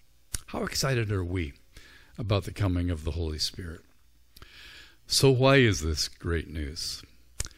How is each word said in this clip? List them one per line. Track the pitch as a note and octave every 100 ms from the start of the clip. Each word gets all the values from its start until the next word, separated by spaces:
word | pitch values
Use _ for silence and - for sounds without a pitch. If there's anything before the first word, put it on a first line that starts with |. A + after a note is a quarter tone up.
| - - - - -
How | -
excited | - - C#3 B2 G#2+
are | G2+
we | F2 F#2 D2 - - - - - - -
about | G#2 G2+ -
the |
coming | - F#2+ F2+ F2
of | D#2+
the | D#2+
Holy | E2+ D#2+ D#2
Spirit? | - - E2+ D#2 - - - - - - - - - - - - -
So | - C3+
why | B2 C3+ C3+
is | A#2 F#2
this | D#2 D#2 -
great | - E2+ E2 D2
news? | D2+ C#2+ D#2+ - - - - - - -